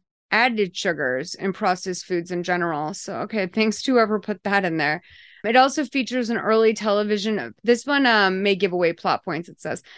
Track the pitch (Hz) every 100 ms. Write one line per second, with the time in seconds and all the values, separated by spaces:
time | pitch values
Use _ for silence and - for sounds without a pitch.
0 | _ _ _ 208 254 220 190 - 196 151
1 | 135 127 139 - 196 185 208 180 190 175
2 | - 180 175 175 175 180 175 151 156 196
3 | - 147 202 220 180 220 220 208 - 247
4 | 220 214 - 202 202 202 185 160 147 160
5 | - - - - 202 240 269 262 277 277
6 | 233 254 226 226 151 220 226 220 214 202
7 | 214 208 202 208 117 - 202 233 - 285
8 | 262 220 196 190 202 185 190 180 170 170
9 | 190 143 - 156 170 - 165 127 -